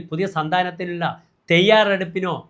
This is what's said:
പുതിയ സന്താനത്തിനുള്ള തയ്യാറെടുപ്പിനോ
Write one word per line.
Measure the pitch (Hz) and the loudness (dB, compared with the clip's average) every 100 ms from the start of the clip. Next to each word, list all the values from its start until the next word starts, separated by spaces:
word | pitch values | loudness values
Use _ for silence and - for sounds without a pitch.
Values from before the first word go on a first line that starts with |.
| 165 | -6
പുതിയ | 160 196 160 | -6 -4 -4
സന്താനത്തിനുള്ള | 156 180 180 170 180 170 156 - _ _ _ | -2 0 -2 -6 -8 -4 -6 -6 _ _ _
തയ്യാറെടുപ്പിനോ | 170 196 214 202 190 175 180 185 135 | 2 6 4 4 0 -2 -4 -4 -6